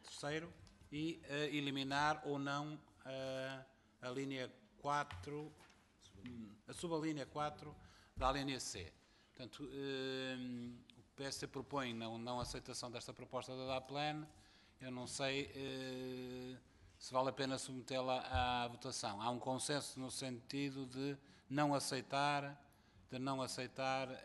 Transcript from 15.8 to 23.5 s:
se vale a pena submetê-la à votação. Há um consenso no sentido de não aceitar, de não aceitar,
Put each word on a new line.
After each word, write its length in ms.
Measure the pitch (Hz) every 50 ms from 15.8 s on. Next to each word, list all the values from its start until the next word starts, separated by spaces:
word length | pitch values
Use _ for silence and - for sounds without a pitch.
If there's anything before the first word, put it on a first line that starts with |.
| 131 131 127 127 127 127 127 127 127 123 127 127 127 127 127 123 - - - - - - -
se 140 | - - -
vale 180 | 131 127 131 135
a 40 | 120
pena 240 | - 139 131 135
submetê-la 1080 | 127 - - 131 127 117 - 135 131 127 131 127 127 - - 131 131 123 123 123 123 120
à 40 |
votação. 540 | 120 117 117 - 131 113 - - 113 101 101
Há 80 | 110 120
um 100 | 123 120
consenso 600 | - 135 131 127 - - 147 139 123 - - 127
no 100 | 131 123
sentido 760 | - - 135 131 127 117 120 - 139 139 143 143 135 135 135
de 320 | 127 123 131 135 143 139 139 - - - - - -
não 240 | 131 147 151 147 143
aceitar, 880 | 135 - - 139 131 120 - 139 139 143 147 147 143 139 143 143 - - - - - - - - - - -
de 80 | 131 127
não 220 | 131 139 135 131
aceitar, 640 | 131 127